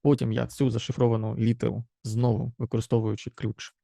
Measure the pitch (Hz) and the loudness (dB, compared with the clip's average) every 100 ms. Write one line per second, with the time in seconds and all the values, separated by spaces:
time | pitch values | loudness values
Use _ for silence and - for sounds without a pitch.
0 | 143 143 123 113 120 - 135 113 - - | 4 2 2 -2 -4 0 0 0 -4 0
1 | 120 113 110 113 113 117 113 104 117 _ | 2 2 0 0 2 2 0 -2 -10 _
2 | 110 110 123 107 120 - 113 113 - 117 | -4 0 2 2 -2 -6 -4 -2 0 0
3 | 110 104 - - 107 - - _ | 0 -4 -8 -6 -8 -6 -16 _